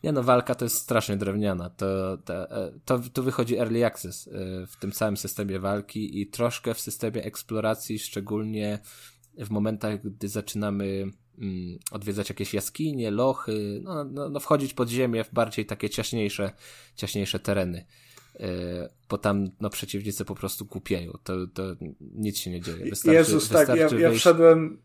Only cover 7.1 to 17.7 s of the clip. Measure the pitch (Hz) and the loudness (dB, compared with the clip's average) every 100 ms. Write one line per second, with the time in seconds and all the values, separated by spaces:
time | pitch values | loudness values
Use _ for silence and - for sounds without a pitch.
7.1 | 113 - - - 110 110 110 - 107 - | -4 -6 -10 -6 -2 0 -2 -4 -6 -6
8.1 | - 101 104 107 107 104 104 - - - | -8 -4 -4 -2 -4 -4 -4 -10 -20 -20
9.1 | _ _ - 104 107 107 107 107 104 104 | _ _ -14 -4 0 0 0 -4 -4 -8
10.1 | 107 101 104 101 107 104 101 98 98 98 | -8 -6 -6 -6 -4 -2 -2 -2 -2 -6
11.1 | - _ - 98 92 90 87 - 104 101 | -10 _ -10 -8 -6 -8 -10 -10 -8 -4
12.1 | 101 101 101 101 101 - - 156 139 113 | -4 -4 -4 -4 -4 -4 -4 -4 -2 -2
13.1 | 101 131 131 - 107 104 101 185 160 139 | 2 0 0 -4 -4 -4 -6 -8 -8 -8
14.1 | 135 143 143 - 151 135 - 120 120 127 | -8 -6 -6 2 2 2 -2 0 2 2
15.1 | 113 107 120 110 107 104 101 104 - 107 | 0 0 0 0 0 -4 -4 -4 -2 -2
16.1 | 117 104 - 98 - - - - - 101 | 0 -2 -2 -4 -6 -20 -20 -20 -10 -4
17.1 | 104 98 98 - 101 90 | -2 -2 -2 0 0 0